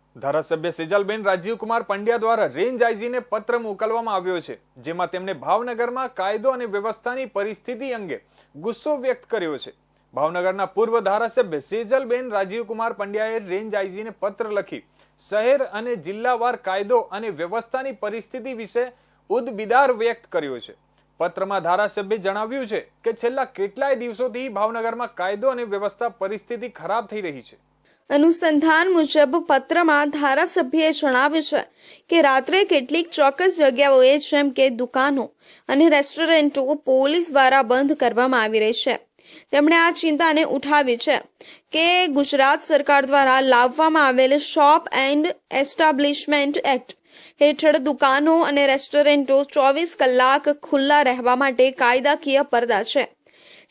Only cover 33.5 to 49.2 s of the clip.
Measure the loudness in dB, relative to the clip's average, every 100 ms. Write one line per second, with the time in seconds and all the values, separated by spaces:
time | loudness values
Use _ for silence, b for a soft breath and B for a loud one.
33.5 | 4 4 4 4 6 6 4 2 0 0
34.5 | 2 0 0 -4 0 0 0 -4 _ B
35.5 | B -2 4 6 4 2 0 2 2 2
36.5 | 0 -2 -2 0 2 2 0 0 2 4
37.5 | 4 2 2 2 0 0 2 0 0 0
38.5 | 0 0 0 -2 -4 _ _ B B B
39.5 | 2 4 6 4 2 0 2 2 2 0
40.5 | -2 0 0 2 0 0 0 -4 _ B
41.5 | B _ 0 2 2 2 0 2 2 2
42.5 | 2 2 0 2 2 4 2 4 4 4
43.5 | 4 4 2 2 4 4 4 2 2 0
44.5 | 2 4 4 2 -2 0 0 -2 -4 -6
45.5 | -2 -2 2 2 2 0 0 0 0 0
46.5 | -2 -2 -2 -4 -14 B B B 2 2
47.5 | 4 2 2 0 0 2 4 4 4 2
48.5 | 2 2 2 2 2 4 2